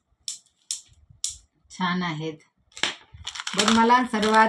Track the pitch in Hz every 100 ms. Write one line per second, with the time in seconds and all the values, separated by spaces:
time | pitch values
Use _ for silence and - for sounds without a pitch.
0 | _ _ - - _ _ - - - _
1 | _ _ - - _ _ _ - 180 180
2 | 180 156 160 156 _ _ _ - - -
3 | _ - - - - 175 214 226 226 247
4 | 240 214 214 220